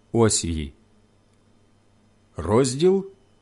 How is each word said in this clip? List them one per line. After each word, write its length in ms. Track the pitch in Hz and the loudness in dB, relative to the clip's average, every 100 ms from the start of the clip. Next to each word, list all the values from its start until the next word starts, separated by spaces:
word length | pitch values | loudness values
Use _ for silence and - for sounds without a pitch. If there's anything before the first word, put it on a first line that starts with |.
| _ | _
Осії. 600 | 117 110 - 85 80 73 - _ _ _ _ _ _ _ _ _ _ _ _ _ _ _ - | 0 2 2 -4 -6 -8 -14 _ _ _ _ _ _ _ _ _ _ _ _ _ _ _ -10
Розділ 720 | 82 107 135 131 180 190 190 - _ _ | 0 2 2 2 2 2 -2 -14 _ _